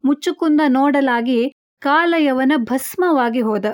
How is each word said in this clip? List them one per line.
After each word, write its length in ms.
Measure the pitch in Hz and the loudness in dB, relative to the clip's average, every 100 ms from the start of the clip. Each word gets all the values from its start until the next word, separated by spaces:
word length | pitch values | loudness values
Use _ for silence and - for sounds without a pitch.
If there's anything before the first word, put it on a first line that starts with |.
| 269 | 0
ಮುಚುಕುಂದ 560 | 285 - 320 330 302 302 | -2 -4 -2 0 2 2
ನೋಡಲಾಗಿ 840 | 262 285 285 277 240 240 247 247 _ _ _ | 2 2 2 0 0 0 0 -2 _ _ _
ಕಾಲಯವನ 720 | 277 294 349 330 294 262 262 302 | 0 2 2 2 0 0 0 0
ಭಸ್ಮವಾಗಿ 840 | 226 262 - - 359 294 240 240 | -2 -4 -6 -4 0 2 0 -2
ಹೋದ. 240 | 220 208 208 | -2 -2 -4